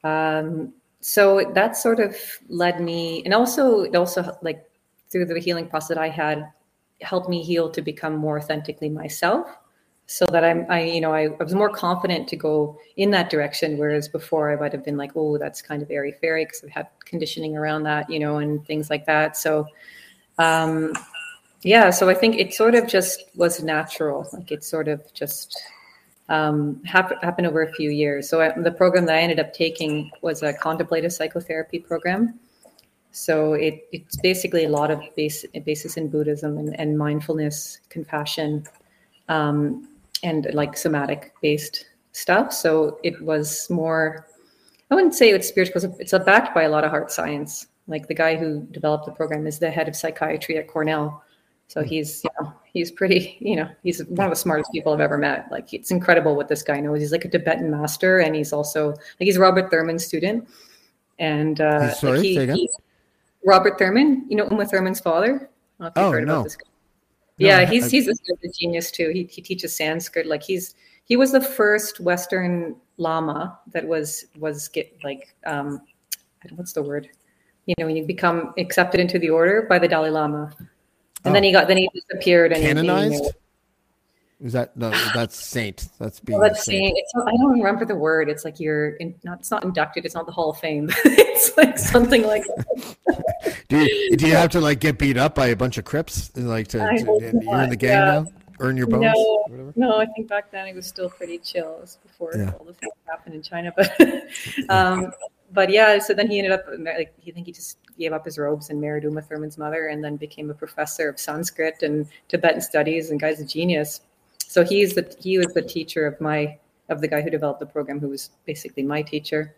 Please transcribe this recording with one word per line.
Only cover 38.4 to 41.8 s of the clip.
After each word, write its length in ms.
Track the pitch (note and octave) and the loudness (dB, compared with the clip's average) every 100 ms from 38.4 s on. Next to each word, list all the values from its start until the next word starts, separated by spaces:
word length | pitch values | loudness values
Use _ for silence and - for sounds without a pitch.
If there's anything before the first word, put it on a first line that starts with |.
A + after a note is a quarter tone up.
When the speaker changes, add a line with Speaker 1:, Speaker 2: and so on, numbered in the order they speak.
| D3+ D3+ D3+ _ _ _ _ _ - | -4 -4 -8 _ _ _ _ _ -4
Speaker 1:
um, 580 | D#3+ D3 D3 D3 - - _ _ - | 0 2 0 0 -4 -12 _ _ -6
and, 240 | F3 D#3 D#3 | -4 -2 -2
like, 240 | D3+ D3 - | -2 -2 -2
somatic 560 | E3 D3 C#3 C#3+ - _ | -2 -2 -2 -6 -10 _
based 440 | D3+ D3 D3+ - | -2 -2 -4 -12